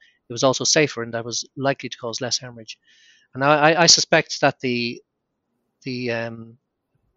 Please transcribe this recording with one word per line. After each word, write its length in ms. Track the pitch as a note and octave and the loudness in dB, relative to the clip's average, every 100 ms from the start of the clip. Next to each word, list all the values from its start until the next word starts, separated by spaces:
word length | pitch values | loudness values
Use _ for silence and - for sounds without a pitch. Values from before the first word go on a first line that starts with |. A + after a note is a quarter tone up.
| _ _ - | _ _ -12
it 60 | |
was 100 | A#2 | 0
also 200 | C3+ B2+ | 2 2
safer, 400 | C3 D#3+ D3 - | 2 2 2 -2
and 100 | A#2 | -8
that 100 | A#2 | -8
was 240 | A#2 A2 - - | -8 -10 -10 -6
likely 340 | C3+ C#3 B2+ | -4 -4 -8
to 80 | - | -12
cause 220 | A#2+ A2 | -10 -8
less 180 | B2 - | -6 -8
hemorrhage. 400 | B2+ A#2+ A2 - _ _ _ _ _ C3 | -8 -18 -20 -20 _ _ _ _ _ 0
And 80 | |
I, 300 | C#3 D3+ D3+ | 4 6 6
I, 100 | E3 | 6
I 20 | E3+ | 6
suspect 560 | - - E3 - - | 4 4 0 0 0
that 180 | C#3+ - | 0 0
the, 380 | C3 A#2+ A#2+ A#2+ _ _ _ _ _ _ _ _ | -2 -4 -4 -8 _ _ _ _ _ _ _ _
the, 280 | C3+ B2 B2 | -12 -8 -6
um, 460 | A#2 A#2 A#2 A2+ A#2 _ _ _ _ _ | -4 -6 -10 -18 -20 _ _ _ _ _